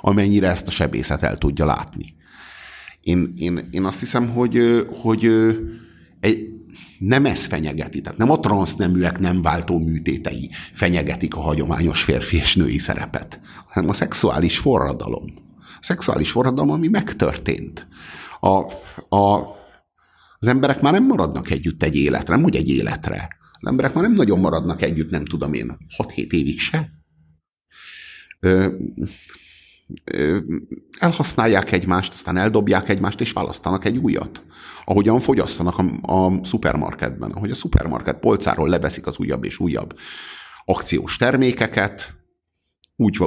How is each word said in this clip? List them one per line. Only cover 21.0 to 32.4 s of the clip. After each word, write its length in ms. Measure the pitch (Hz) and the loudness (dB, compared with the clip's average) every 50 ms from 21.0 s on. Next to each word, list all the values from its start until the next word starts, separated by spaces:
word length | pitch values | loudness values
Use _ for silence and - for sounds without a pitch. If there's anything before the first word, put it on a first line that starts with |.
| 254 | 4
maradnak 440 | 269 254 147 90 76 76 - 62 - | 4 4 2 0 -2 -2 -4 -4 -4
együtt 320 | - 67 76 82 78 - | -4 -2 -2 -4 -2 0
egy 140 | 78 78 76 | 0 0 2
életre, 380 | 73 69 71 64 57 - - 87 | 2 2 2 0 0 0 0 2
nem 100 | 127 165 | 2 4
úgy 120 | 185 - | 2 2
egy 120 | - 78 - | 2 0 0
életre. 600 | 69 62 - 53 - - - - - - - - - _ _ _ _ _ | 0 0 0 -2 -4 -6 -6 -6 -8 -8 -8 -12 -16 _ _ _ _ _
Az 80 | - - | -6 -2
emberek 260 | - 131 135 135 - | 0 0 0 0 0
már 100 | 160 180 | 2 2
nem 80 | 226 | 4
nagyon 260 | 240 202 139 101 98 90 | 4 4 4 4 4 4
maradnak 440 | 92 87 82 80 - 87 82 82 | 2 2 2 0 -2 -2 -2 -2
együtt, 280 | - 71 82 78 80 78 | -2 -2 0 -2 -4 -4
nem 140 | - 76 73 | -4 -6 -6
tudom 280 | - 87 80 71 73 | -6 -6 -4 -4 -4
én, 240 | 76 58 57 60 - - - - - | -4 -4 -6 -8 -10 -14 -18 -12 -8
hat-hét 360 | - - - - - - - | -8 -8 -8 -6 -8 -4 -2
évig 260 | - 82 69 71 - - | 0 0 0 0 -2 -4
se. 300 | - - - 156 156 - - - _ _ _ _ _ _ _ _ _ _ _ _ _ _ _ - - - - - - - - - - - - _ | -4 -4 -2 -4 -4 -6 -10 -18 _ _ _ _ _ _ _ _ _ _ _ _ _ _ _ -20 -20 -20 -20 -20 -20 -20 -20 -20 -20 -20 -8 _
Ö, 280 | - 92 92 92 95 95 - - - - - - - - - - - - - - - - - - - - _ _ _ - - - _ | 2 4 4 4 4 2 -2 -4 -8 -8 -8 -8 -8 -10 -10 -12 -20 -20 -20 -20 -20 -20 -20 -20 -20 -20 _ _ _ -20 -20 -16 _
ö, 340 | - - 53 69 76 87 101 78 78 82 - - - - - - _ - - | -8 -4 0 0 2 0 0 -2 -4 -6 -6 -8 -10 -14 -16 -16 _ -6 0
elhasználják 760 | - 175 170 - 143 - - - 110 113 107 95 92 - | 0 0 2 2 0 0 2 2 4 4 4 4 2 2
egymást, 400 | - 92 90 90 90 92 95 - | 0 0 2 2 2 0 0 -2
aztán 240 | - - - 87 87 | -6 -8 -6 -2 0
eldobják 520 | 92 | 0